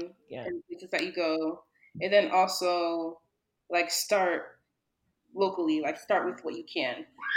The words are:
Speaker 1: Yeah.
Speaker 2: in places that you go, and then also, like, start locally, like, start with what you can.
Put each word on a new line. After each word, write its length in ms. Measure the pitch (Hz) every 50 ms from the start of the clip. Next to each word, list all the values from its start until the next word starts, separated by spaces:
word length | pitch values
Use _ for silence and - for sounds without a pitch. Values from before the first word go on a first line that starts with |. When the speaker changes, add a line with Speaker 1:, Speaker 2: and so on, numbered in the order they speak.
| 170 175 - _ _ -
Speaker 1:
Yeah. 180 | - - 120 -
Speaker 2:
in 160 | - 339 - -
places 220 | 175 - 190 180
that 120 | - 160 156
you 60 | 185 175
go, 500 | 175 170 160 160 160 160 156 170 - - _ _ _ _ _ - 160
and 100 | 170 196
then 200 | 202 202 202 -
also, 920 | - 185 180 185 - - 185 180 175 175 170 170 170 165 165 165 165 - _ _ _ _ _ _ _ _ _ -
like, 220 | 175 175 170 170
start 680 | - - - - 208 196 185 180 170 - - - - _ _ _ _ _ _ _ _ _ _ _ _ _ _ _ -
locally, 480 | 185 196 185 - 185 170 156 156 156
like, 160 | 151 139 - -
start 260 | - - 160 180 -
with 180 | 180 - - -
what 120 | 160 -
you 80 | 170 160
can. 420 | - - 175 135 127 117 - - - _ - - - -